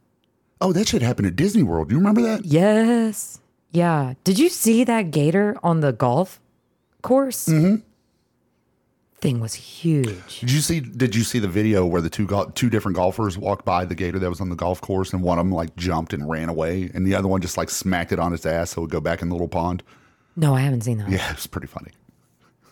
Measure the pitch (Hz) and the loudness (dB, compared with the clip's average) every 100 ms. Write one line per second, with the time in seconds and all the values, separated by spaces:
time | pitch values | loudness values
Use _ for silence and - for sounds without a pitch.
0 | _ _ _ _ _ - 190 170 220 202 | _ _ _ _ _ -2 0 2 2 2
1 | 117 123 98 90 185 214 120 82 76 127 | 0 2 0 2 2 4 2 2 0 2
2 | 202 214 233 220 185 147 196 214 226 240 | 4 4 2 0 2 4 6 4 4 2
3 | 226 214 - - _ _ _ 165 175 160 | 0 -4 -12 -16 _ _ _ 0 2 2
4 | 131 131 - 196 339 - 226 226 247 233 | 0 -2 0 4 2 2 2 4 4 2
5 | 180 151 147 185 208 - 175 165 147 113 | 0 2 2 4 2 0 0 2 2 2
6 | 127 127 190 - _ _ _ _ _ _ | 2 2 0 -6 _ _ _ _ _ _
7 | - 262 269 - - 160 175 214 - _ | 2 2 2 -2 0 4 4 2 -2 _
8 | _ _ _ _ _ _ _ _ _ _ | _ _ _ _ _ _ _ _ _ _
9 | _ _ 170 120 110 - - - 165 151 | _ _ -2 -2 -4 -8 -14 -6 0 2
10 | 120 92 92 - 123 143 147 165 120 117 | 0 -4 -12 -6 0 0 0 -2 -4 -2
11 | 123 104 107 123 101 92 107 101 90 87 | 0 2 0 0 0 2 2 4 2 2
12 | 82 - 101 101 92 - 123 110 101 87 | 0 -2 -2 -2 -2 -2 0 0 0 0
13 | 92 95 107 90 98 98 - 87 90 87 | 0 0 -2 -2 -4 -4 -2 -2 -2 -4
14 | 90 90 92 87 95 85 85 90 - 95 | -4 -2 -2 -2 -6 -4 -4 -4 -2 -2
15 | 92 92 90 85 92 87 82 - 87 80 | -2 -2 0 0 0 -2 -4 -6 -2 -2
16 | 80 87 73 80 82 80 80 90 92 - | -4 -6 -6 -6 -4 -4 -2 -2 -4 -2
17 | 92 95 95 95 85 - 82 - 95 92 | 0 2 2 0 -2 -4 -4 -4 -2 -2
18 | 85 87 87 85 82 82 87 - 82 85 | -2 -2 -2 -2 -2 -2 -2 -6 -6 -4
19 | 78 85 85 87 87 90 85 90 - - | -2 -2 -4 -4 -4 -2 -2 -4 -10 -20
20 | _ _ _ - 151 131 139 127 110 113 | _ _ _ -2 0 2 0 -2 -2 -4
21 | 101 95 - 78 - 82 69 - - - | -2 -2 -2 -8 -10 -10 -12 -14 -18 -20
22 | _ _ _ _ _ _ _ | _ _ _ _ _ _ _